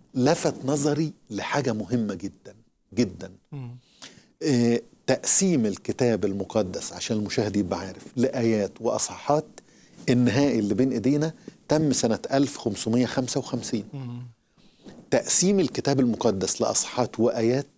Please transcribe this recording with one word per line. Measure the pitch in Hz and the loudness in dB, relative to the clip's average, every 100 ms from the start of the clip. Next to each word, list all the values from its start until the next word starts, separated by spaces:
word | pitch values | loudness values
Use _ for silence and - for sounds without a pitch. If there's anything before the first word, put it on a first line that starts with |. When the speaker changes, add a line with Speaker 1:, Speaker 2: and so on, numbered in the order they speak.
| _ 131 | _ 0
Speaker 1:
لفت | 131 - 160 - 131 | 2 4 2 -2 -2
نظري | 143 147 143 160 - - | 0 0 0 -2 -6 -10
لحاجة | 104 - 139 131 | -8 -4 -2 -2
مهمة | 107 104 123 107 | -4 -2 -2 -2
جدًا، | 95 98 - - - _ _ _ | -4 -8 -12 -20 -20 _ _ _
جدًا. | 95 113 87 90 95 _ | -2 -2 -2 -14 -16 _
Speaker 2:
مم. | 143 123 123 _ _ - - _ _ | -14 -14 -16 _ _ -20 -20 _ _
Speaker 1:
آه، | 156 127 117 117 - - - | 2 4 4 2 -2 -6 -2
تقسيم | 131 - - 190 160 110 | 0 2 2 4 4 2
الكتاب | 92 - 107 123 107 98 | -2 -6 0 2 2 0
المقدس، | 98 98 110 95 87 - | -2 -2 -2 -2 -4 -10
عشان | - - 110 | -8 -4 -2
المشاهد | 104 - 104 101 | -2 -2 0 0
يبقى | 90 90 | 0 -4
عارف، | 92 92 - - | -6 -12 -10 -2
لآيات | 117 131 117 110 98 - | -2 0 0 2 -2 -4
وأصحاحات، | 113 110 - - - 147 - - - - - - - | -4 -2 -4 -4 -2 0 -2 -12 -20 -20 -20 -6 0
النهائي | 123 120 117 143 120 | 2 4 4 2 2
اللي | 104 | 0
بين | 104 131 | 2 0
إيدينا | 120 123 147 160 160 - - - | 0 0 0 0 -4 -16 -14 -2
تم | 151 156 | 2 2
سنة | 123 117 107 - | 2 0 0 0
ألف | 135 135 - | 0 0 -2
خمسمية | 120 95 - 117 123 | -4 -4 0 0 0
خمسة | - 127 143 | 0 -2 -4
وخمسين. | - 123 - 113 101 | -4 -6 -4 -6 -6
Speaker 2:
مم. | 139 123 120 123 - _ _ _ _ - - - | -10 -10 -12 -14 -20 _ _ _ _ -20 -20 0
Speaker 1:
تقسيم | 269 - - 180 202 | 0 2 4 4 4
الكتاب | 165 - - 135 | 2 0 0 2
المقدس | 123 110 117 98 117 - | 2 2 2 2 0 0
لأصحاحات | 113 101 - - 117 - | 0 0 -2 -2 -2 2
وآيات | 113 113 113 131 143 | 2 2 2 0 -2